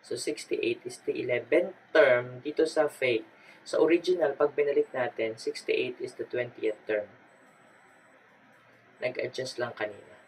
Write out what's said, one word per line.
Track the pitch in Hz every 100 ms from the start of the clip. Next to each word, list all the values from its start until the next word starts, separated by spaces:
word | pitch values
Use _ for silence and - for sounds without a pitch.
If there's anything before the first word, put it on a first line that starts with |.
| -
So, |
sixty-eight | - - 151 - - 113 120 123
is | -
the | - 131
eleventh | 123 120 - 156 180 - _
term | 160 139 123 123 123 147
dito | 147 160
sa | - 147
fake. | - 127 113 - - - - -
Sa | -
original, | 156 170 185 180 151 139
pag | 147
binalik | - 143 143 147
natin, | 135 120 - 113 113
sixty-eight | - - - - 123 123
is | 123
the | - 113
twentieth | 123 120 - 110 107 -
term. | 107 104 - - _ - _ - _ _ - _ _ _ _ _ - - - _ -
Nag-adjust | 127 127 120 - 131 -
lang | 120 -
kanina. | 107 101 - -